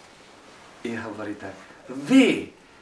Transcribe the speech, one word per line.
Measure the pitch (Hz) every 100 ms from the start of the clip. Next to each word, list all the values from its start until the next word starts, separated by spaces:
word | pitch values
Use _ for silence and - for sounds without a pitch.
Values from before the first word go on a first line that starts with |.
| - - - - - - - -
і | 120 117
говорить: | 117 104 104 104
так, | 98 - - - -
«Ви | 131 143 262 226 - - - - -